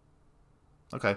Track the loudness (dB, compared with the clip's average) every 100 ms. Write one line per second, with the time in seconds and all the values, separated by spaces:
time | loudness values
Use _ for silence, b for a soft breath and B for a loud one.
0 | -20 -20 -20 -20 -20 -20 _ -20 -12 -2
1 | 0